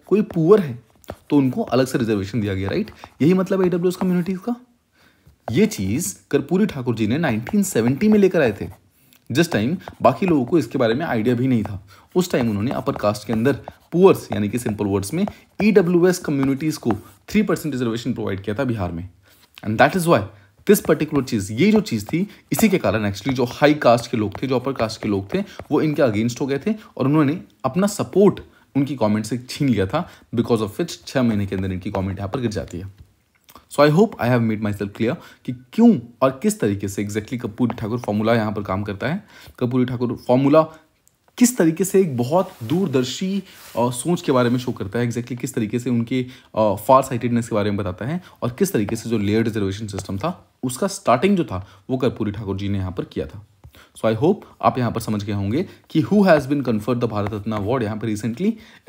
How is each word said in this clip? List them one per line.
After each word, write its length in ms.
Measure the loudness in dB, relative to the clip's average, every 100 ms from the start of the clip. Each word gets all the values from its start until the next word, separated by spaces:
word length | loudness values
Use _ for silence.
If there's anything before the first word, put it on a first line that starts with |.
| 0
कोई 160 | 0
पुअर 380 | 2 2 6 6
है 240 | 4 -8 -16 _ -18 -18 0
तो 80 | 2
उनको 240 | 2 0
अलग 240 | 0 0 0
से 120 | 0
रिजर्वेशन 440 | 0 -2 -2 -4
दिया 120 | -2
गया, 160 | -4 -4
राइट? 220 | -4 -6 -10 -20 0
यही 120 | 2
मतलब 280 | 4 2 0
है 60 | 0
ईडब्ल्यूएस 280 | 0 0 -2
कम्युनिटीज 420 | 0 0 0 -4
का। 180 | -6 -8 -10 _ _ _ _ _ _ _ -4
ये 140 | 2 2
चीज़ 520 | 0 -4 -2 -4 -10 _
कर्पूरी 340 | -2 0 0 0
ठाकुर 300 | 0 -4 -2
जी 120 | 0
ने 100 | 0
नाइनटीन 460 | 0 -2 -2 0
सेवेंटी 440 | 0 2 2 2 4
में 120 | 6
लेकर 220 | 4 4
आए 160 | 2 0
थे, 80 | -6 -12 _ _ _ _ -4
जिस 200 | 0 0
टाइम 260 | 0 -2 -2 -8 0
बाकी 240 | 2 2 2
लोगों 200 | 2 2
को 120 | 0
इसके 200 | 0 0
बारे 160 | 0
में 120 | 0 -2
आइडिया 300 | -2 0 0
भी 120 | 2
नहीं 160 | 2
था। 240 | 0 -8 -16 -20 _ -2
उस 160 | 0
टाइम 180 | 0 0
उन्होंने 220 | -2 -2
अपर 240 | -2 -4 -2
कास्ट 320 | -2 -2 -2
के 60 |
अंदर 260 | 0 0 0 -4 -20 _
पुअर्स, 400 | 4 6 6 0
यानी 180 | -4 -2
कि 100 | -2
सिंपल 260 | -4 -4 0
वर्ड्स 280 | -2 -2
में 120 | -4 -4 -6 _ 0
ईडब्ल्यूएस 560 | 4 4 4 4 4 2
कम्युनिटीज 580 | -2 0 0 0 -2 -4
को 140 | -2 -4 -6 -20 -2
थ्री 120 | 0
परसेंट 340 | 2 0 -2 -2
रिजर्वेशन 380 | -2 -2 -4
प्रोवाइड 280 | -4 -4 -4
किया 120 | -4 -4
था 40 |
बिहार 280 | -2 -2 -4
में। 180 | -6 -12 -16 _ _ _ -12 -4
And 100 | 2
that 200 | 4 4
is 100 | 2
why 140 | 2 0 -10 _ _ 2
this 160 | 4 4
particular 380 | 0 0 -2
चीज, 280 | -2 -2 -4
ये 200 | 2 4
जो 100 | 4
चीज 260 | 2 -4 -2
थी, 200 | -4 -4 -8 _
इसी 180 | 2 2
के 80 | 2
कारण 340 | 0 0 -2
actually 220 | -4 -4
जो 120 | -2 -2
हाई 280 | 2 2
कास्ट 380 | 4 4 4 2
के 60 | -2
लोग 260 | -2 -4
थे, 40 | -4
जो 120 | -2
अपर 140 | -2
कास्ट 280 | -4 -4 -4
के 80 | -2
लोग 240 | -2 -2
थे, 100 | -4 -4 -10 -2
वो 100 | 0
इनके 200 | 2 2
against 400 | 2 2 -2 -2
हो 60 | -4
गए 120 | -4
थे 160 | -4 -6 -8 -4
और 80 | 0
उन्होंने 360 | 2 2 0 -8 _ -4
अपना 220 | 0 -2
सपोर्ट 520 | -2 -2 4 4 4 -4 _ _ -2
उनकी 200 | -2 0
गवर्नमेंट 300 | 0 2 -2
से 200 | -6 -8
छीन 200 | -2 0
लिया 180 | 2 0
था, 220 | -2 -6 -12 _ -4
because 260 | 0 0
of 80 | 0
which 360 | -4 -6 -8 -6
छह 160 | 0
महीने 220 | 2 0 -2
के 100 | -2
अंदर 160 | -4
इनकी 200 | -4 -4
गवर्नमेंट 280 | -4 -4 -4
यहाँ 100 | -6
पर 100 | -4
गिर 120 | -4
जाती 260 | -4 -8 -10
है। 160 | -12 -16 -20 _ _ _ _ -20 _
So 80 | 4
I 120 | 6
hope 180 | 6 4
I 160 | 2 0
have 260 | 2 2
made 100 | 0
myself 300 | -2 -4 -6 -2
clear 180 | -2 -2 -8 -14 -12
कि 80 |
क्यों 460 | -12 -6 4 6 6 0 -2
और 180 | 0 0
किस 160 | -2 0
तरीके 280 | -2 -2 -4
से 180 | -6 -6
exactly 360 | -6 -6 -6
कर्पूरी 340 | -6 0 -2 0
ठाकुर 240 | -6 -4
फॉर्मूला 340 | -2 0 2
यहाँ 180 | 2 0
पर 120 | -4
काम 200 | -4 -4
करता 240 | -6 -6 -4
है। 160 | -6 -8 -20 -20 -6
कर्पूरी 260 | -2 0 0
ठाकुर 300 | 0 -4 -4 0
फॉर्मूला 400 | 2 6 6 4 -2 _ _ _ _ _ 2
किस 200 | 2 4
तरीके 260 | 2 2
से 180 | 2 2
एक 160 | 2 0
बहुत 340 | 0 0 -2 -6
दूरदर्शी, 800 | -4 -2 0 0 -2 -4 -4 -4 -6 -14 -10 -2
अ, 120 | -2
सोच 320 | -2 -2 -2
के 100 | 0
बारे 180 | 2 2
में 100 | 0
शो 120 | -2
करता 280 | -6 -6 -4
है, 100 | -4
exactly 300 | -4 -8 -8
किस 140 | -6
तरीके 260 | -4 -4 -4
से 100 | -2
उनके, 360 | -2 -2 -4 -4 -10 _ -2
अ, 200 | 0 0
फार 260 | 4 4
साइटेडनेस 480 | 4 -2 -2 -2 -2
के 60 | -2
बारे 160 | -2
में 60 | -2
बताता 280 | -4 -6 -8
है 180 | -8 -10 -8
और 80 | -8
किस 240 | -2 0
तरीके 220 | 0 -2 -4
से 140 | -4
जो 80 | -2
लेयर्ड 300 | 0 0 0
रिजर्वेशन 400 | -2 -4 -4 -8
सिस्टम 300 | -10 -8 -6
था, 340 | -6 -8 _ _
उसका 240 | -8 -4 -6
स्टार्टिंग 500 | -2 0 2 4 2
जो 60 |
था, 240 | 0 -6 -10 -16 -6
वो 80 | -2
कर्पूरी 340 | -2 -2 -4
ठाकुर 260 | -6 -6 -6
जी 120 | -4
ने 80 | -4
यहाँ 140 | -4
पर 120 | -6
किया 240 | -8 -8 -8
था। 180 | -12 -20 _ -20 -20 -20 -4
So 180 | -2 2
I 40 |
hope 160 | 2 0 -4 -4
आप 160 | -2 0
यहाँ 140 | -2
पर 80 | -4
समझ 240 | -6 -6
गए 100 | -4
होंगे 360 | -4 -2 -4 -6 -12 _
कि 120 | -2
who 180 | 2 4
has 220 | 6 4
been 200 | 4 -2
conferred 380 | -2 -2 -2 -2
the 80 | -2
भारत 260 | -2 -4
रत्न 240 | -6 -6 -4
award 260 | -2 -2
यहाँ 140 | -2 -4
पर 180 | -6 -4
recently, 360 | -6 -2 -2 -4 -10 -10